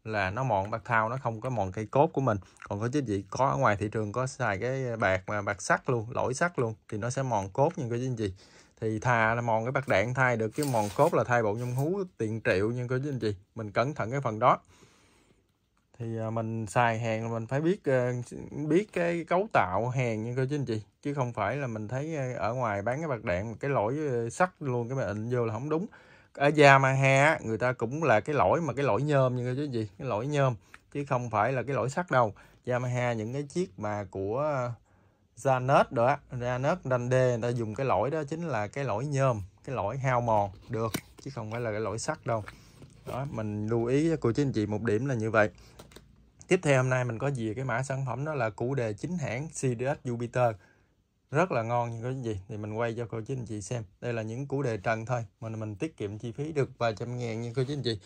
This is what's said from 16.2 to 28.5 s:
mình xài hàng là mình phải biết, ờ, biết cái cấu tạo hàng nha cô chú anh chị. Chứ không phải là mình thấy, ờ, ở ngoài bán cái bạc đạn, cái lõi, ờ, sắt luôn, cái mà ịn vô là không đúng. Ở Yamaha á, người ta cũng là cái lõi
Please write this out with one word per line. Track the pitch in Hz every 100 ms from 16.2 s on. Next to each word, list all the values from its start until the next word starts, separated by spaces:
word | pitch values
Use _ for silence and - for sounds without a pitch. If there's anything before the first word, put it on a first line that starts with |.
| 110
mình | 113 113 113 107
xài | 127 120 113
hàng | 117 110
là | 113
mình | 117 113
phải | 139
biết, | 160 190
ờ, | 147 131 123 123 120 - - 135 151
biết | 165 214
cái | 185 170 170
cấu | 160 175 220
tạo | 127 92 95 120
hàng | 123 123 110
nha | 113 123
cô | 131
chú | 147
anh |
chị. | 120 110 - _
Chứ | 147
không | 143 123
phải | 117 101 135
là | 131
mình | 107 104
thấy, | 131 151 156
ờ, | 127
ở | 123 104
ngoài | 127 117 101
bán | 107 131
cái | 156
bạc | 120
đạn, | 117 90 110 110
cái | 139
lõi, | 131 104 147
ờ, | 151 120 117
sắt | - 180 -
luôn, | 143 120 117
cái | 135
mà |
ịn | 101 104 113
vô | 123
là | 113
không | 110 147
đúng. | 156 208 - - - _
Ở | - 143 151
Yamaha | 143 135 135 135 135 135
á, | 147 160
người | 110 110
ta | 123
cũng | 127 117 147
là | 160 107
cái | 104
lõi | 143 92